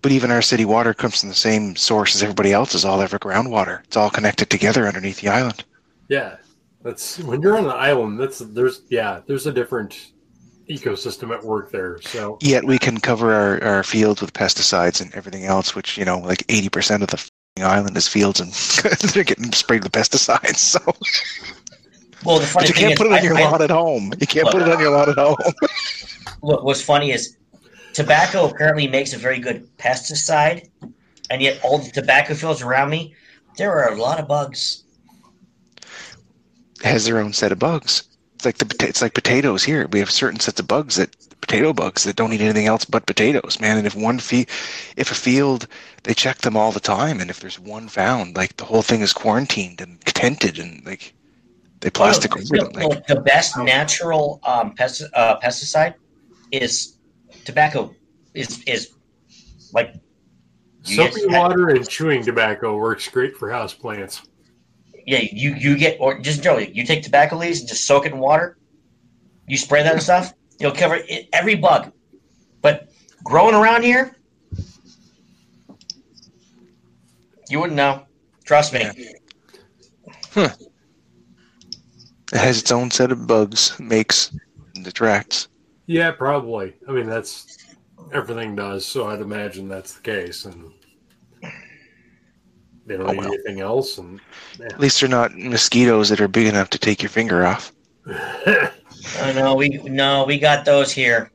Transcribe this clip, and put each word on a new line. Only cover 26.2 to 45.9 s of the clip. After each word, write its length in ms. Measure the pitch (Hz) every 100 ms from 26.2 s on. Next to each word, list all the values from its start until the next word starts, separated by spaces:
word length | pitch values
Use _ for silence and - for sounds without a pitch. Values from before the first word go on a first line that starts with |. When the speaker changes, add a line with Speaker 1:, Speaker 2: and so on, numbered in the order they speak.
| - -
Speaker 3:
Look, 200 | 147 143
what's 180 | 131 135
funny 300 | - 143 147
is 240 | 120 - _ _ _ _ - -
tobacco 520 | - 147 156 180 196 151
apparently 360 | - 151 151 143
makes 260 | 135 139
a 20 | -
very 200 | 123 127
good 280 | 123 113 - _
pesticide, 920 | 120 127 - 151 151 156 151 175 - _ - - _ _ -
and 100 | 127
yet 180 | 135 135
all 140 | 131 143
the 120 | 131
tobacco 440 | - 135 135 147
fields 260 | 147 160 151
around 300 | 123 131 143
me, 240 | 156 156 _ _ _ _ -
there 160 | 202
are 200 | 165 123
a 20 | 107
lot 240 | 117 160
of 80 | 143
bugs. 560 | 147 135 123 - - _ _ _ _ _ _ _ _ _ - - - - - _ _ _ _ _ _
Speaker 1:
It 60 | -
has 180 | 117
their 140 | 110 113
own 140 | 104
set 200 | 101 104
of 60 | 90
bugs. 460 | 139 165 - - - _ _ _
It's 80 |
like 140 | 123 -
the 60 |
pota-, 240 | 120 - -
it's 140 | -
like 120 | 117
potatoes 480 | - - 123 139 95
here. 220 | - 151 87
We 100 | 101
have 100 | 101
certain 300 | - 131 110
sets 200 | - 104
of 80 | 95
bugs 280 | 127 147 92
that, 180 | 92 _ _ _
potato 300 | - 107 151
bugs 320 | 123 - -
that 120 | 101 98
don't 160 | 113
eat 80 | 110
anything 240 | 107 107 107
else 180 | 110
but 220 | - 117 -
potatoes, 520 | 98 110 143 - -
man. 160 | 107 110
And 80 | 104
if 80 |
one 240 | 101 110 127
fe-, 280 | - 120 123 - - - - -
if 140 | 131
a 40 |
field, 520 | - - 127 143 127 - - -